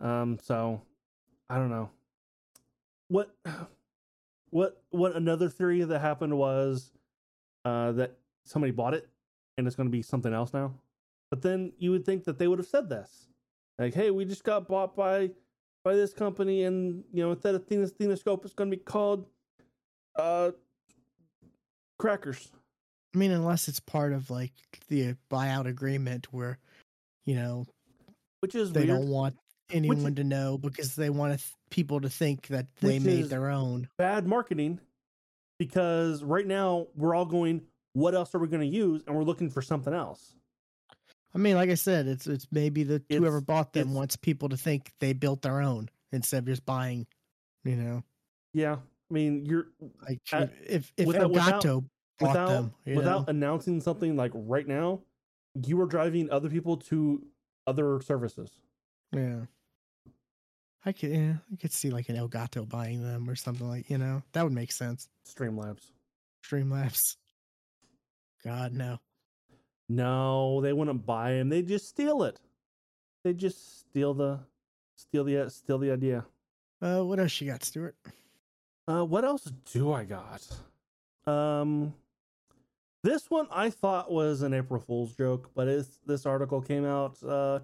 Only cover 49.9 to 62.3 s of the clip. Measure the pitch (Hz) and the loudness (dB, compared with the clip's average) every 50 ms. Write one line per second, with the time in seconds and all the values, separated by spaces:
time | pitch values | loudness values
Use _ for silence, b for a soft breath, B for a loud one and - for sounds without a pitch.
49.9 | - - - 135 127 123 - - 156 151 - 127 127 - - - 202 156 131 - | -18 -12 -8 -8 -8 -8 -6 -4 -2 0 -2 -2 -4 -8 -6 -4 -4 -4 -4 -4
50.9 | _ - 175 160 170 196 185 165 175 175 170 185 196 208 190 147 131 131 135 - | _ 0 2 4 4 4 4 4 6 6 6 6 4 4 4 2 2 2 0 -4
51.9 | _ _ _ _ _ - 151 135 139 175 180 185 127 127 120 107 - _ - 135 | _ _ _ _ _ 0 2 4 4 4 4 2 2 2 0 -2 -6 _ -6 -2
52.9 | 139 147 139 175 185 196 135 156 151 147 143 143 160 160 - 180 175 160 - 170 | 0 2 2 4 2 2 0 0 0 0 2 0 0 0 0 0 0 0 0 -2
53.9 | 156 151 175 160 151 139 123 120 123 117 107 113 127 147 143 143 139 147 170 180 | -2 0 0 0 0 0 0 0 -2 -6 -4 -2 -2 -2 0 -2 -2 0 0 0
54.9 | 190 185 - _ _ _ _ _ _ _ _ _ - 135 123 135 170 180 180 156 | -2 -4 -6 _ _ _ _ _ _ _ _ _ -8 -6 -2 0 2 2 2 2
55.9 | 160 165 160 170 160 170 160 143 - 143 151 151 156 170 165 170 165 160 - - | 2 2 2 2 2 0 0 0 0 0 0 0 -2 -2 0 0 -2 -2 -2 -2
56.9 | 156 156 151 147 143 143 - - _ _ _ _ _ _ - - 135 147 147 143 | 0 2 2 2 2 0 -2 -8 _ _ _ _ _ _ -4 -2 0 2 2 2
57.9 | 139 135 135 - 143 123 120 110 - - - - - _ _ _ _ _ _ _ | 2 0 0 0 0 0 -2 -4 -6 -8 -14 -14 -16 _ _ _ _ _ _ _
58.9 | _ _ _ _ - 135 131 123 120 117 117 - _ _ _ _ _ _ _ _ | _ _ _ _ -4 -2 -2 -2 -4 -6 -8 -12 _ _ _ _ _ _ _ _
59.9 | _ _ _ - - _ _ _ _ _ _ _ _ _ _ _ _ _ - 196 | _ _ _ -20 -20 _ _ _ _ _ _ _ _ _ _ _ _ _ -6 -6
60.9 | 190 - 156 143 156 156 156 156 160 156 - - 202 - - 160 - - - 139 | -4 -2 -2 0 0 2 2 2 0 -2 -4 -8 -8 -6 -6 -4 -4 -2 -2 -2
61.9 | 123 123 120 - 117 117 120 117 | -2 -2 -4 -4 -4 -4 -4 -4